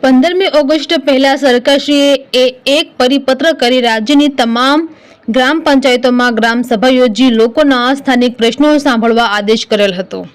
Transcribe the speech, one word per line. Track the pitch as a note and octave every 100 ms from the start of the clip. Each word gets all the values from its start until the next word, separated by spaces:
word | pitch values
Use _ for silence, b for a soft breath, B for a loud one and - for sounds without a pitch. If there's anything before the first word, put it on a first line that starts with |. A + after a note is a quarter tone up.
| C4+
પંદરમી | B3+ D4+ F4+ F#4+ D4+
ઓગસ્ટ | C#4 D#4 C#4+ E4 C4+
પહેલા | C4+ C4+ C4+
સરકારશ્રીએ | C#4 B3 B3+ C#4+ C#4 D4 C#4+ C#4 C4+ B3+
એ | B3+ B3 -
એક | C#4+ E4 _
પરિપત્ર | B3+ C#4 C4+ C4 D4+ D#4+
કરી | A#3+ B3+ A#3+
રાજ્યની | A3 G#3+ D4 D4 C#4
તમામ | A#3 A#3 C4 C#4+ E4 B B B - A3+
ગ્રામ | B3+ D#4+ D#4
પંચાયતોમાં | C#4 C4 B3 B3 B3 B3 A3
ગ્રામ | A3+ A#3 B3
સભા | A3+ B3+ B3+
યોજી | B3+ G#3 C4 A3+
લોકોના | A3+ A3+ D4 C4 B3 C4
સ્થાનિક | C4+ B3+ B3 A#3+
પ્રશ્નો | A#3 A3+ D4+ D4+
સાંભળવા | D4 A#3 A#3 A#3 A#3 G#3
આદેશ | G3+ A3 -
કરેલ | A3 G3+ F3+
હતો. | F#3 F#3+ E3+